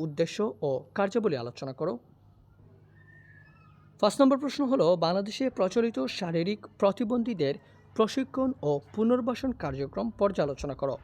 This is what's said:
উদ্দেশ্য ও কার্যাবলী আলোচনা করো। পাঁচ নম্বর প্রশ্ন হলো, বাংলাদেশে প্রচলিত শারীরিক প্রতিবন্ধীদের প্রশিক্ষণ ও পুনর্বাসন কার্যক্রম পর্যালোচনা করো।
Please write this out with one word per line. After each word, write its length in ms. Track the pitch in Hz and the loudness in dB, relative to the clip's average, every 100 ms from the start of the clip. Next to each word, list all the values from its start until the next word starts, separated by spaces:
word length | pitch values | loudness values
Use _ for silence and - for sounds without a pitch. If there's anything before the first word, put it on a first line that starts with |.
উদ্দেশ্য 320 | 160 147 165 - 214 - 147 | -8 -2 -2 0 -4 -2 -2
ও 20 | 131 - - | -2 -4 -2
কার্যাবলী 380 | 196 240 208 135 | 0 0 0 -2
আলোচনা 300 | 120 - 135 127 | -4 -10 -12 -6
করো। 120 | 160 240 - _ - - - - - - - - - - - - - - - - - - | -6 -6 -12 _ -20 -20 -20 -20 -20 -20 -20 -20 -20 -20 -20 -20 -20 -20 -20 -20 -20 0
পাঁচ 140 | 208 - | 0 6
নম্বর 180 | 269 269 | 6 6
প্রশ্ন 200 | 285 - 269 | 0 -2 0
হলো, 140 | 262 165 180 | 4 4 4
বাংলাদেশে 400 | 165 190 202 - 262 - | 2 0 -4 -4 -4 0
প্রচলিত 400 | 190 240 233 240 262 - | 0 2 0 -2 -6 -2
শারীরিক 420 | 175 165 170 208 - - | 0 0 0 -2 -8 2
প্রতিবন্ধীদের 720 | 202 190 226 247 233 196 139 - - - - - | 2 4 0 0 -2 0 0 0 -8 -20 -12 0
প্রশিক্ষণ 540 | 220 - - - 190 135 147 | 0 0 -4 -2 -2 0 0
ও 20 | 143 - | -2 -2
পুনর্বাসন 560 | - 226 247 247 233 269 - | -2 2 2 0 -4 -4 -4
কার্যক্রম 440 | 151 135 139 - 214 - | -6 -4 -6 -4 -6 0
পর্যালোচনা 540 | 202 196 147 135 147 131 | 0 2 -2 -2 -6 -4
করো। 140 | 139 123 | -4 -4